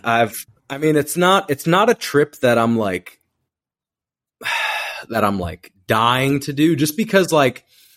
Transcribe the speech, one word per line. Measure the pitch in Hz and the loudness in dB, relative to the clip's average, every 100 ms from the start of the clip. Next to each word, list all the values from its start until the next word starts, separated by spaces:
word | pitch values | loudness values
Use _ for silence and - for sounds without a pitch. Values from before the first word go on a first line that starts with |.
I've, | 117 117 113 - - _ - | -2 0 0 -4 -16 _ -14
I | 139 | -4
mean, | 156 151 | 0 0
it's | 147 165 | 0 0
not, | 180 190 190 | 2 2 0
it's | 143 165 | -4 0
not | 180 220 | 2 2
a | |
trip | 233 - 143 147 - | 0 0 0 0 0
that | 127 117 | 2 2
I'm, | 117 113 | 2 0
like, | 104 90 - - _ _ _ _ _ _ _ _ _ _ _ - | -2 -4 -10 -20 _ _ _ _ _ _ _ _ _ _ _ -12
<sighs> | - - - - - - - | -6 -6 -4 -6 -10 -12 -8
that | 113 | -2
I'm, | 104 98 | -2 -2
like, | 87 80 - _ - | -6 -10 -18 _ -2
dying | 113 117 127 135 143 | 0 2 2 0 -2
to | 143 | -4
do, | 139 156 156 | 0 0 2
just | 151 - | -2 -2
because, | 220 190 170 | 0 2 2
like, | 160 131 - _ _ _ | 2 2 0 _ _ _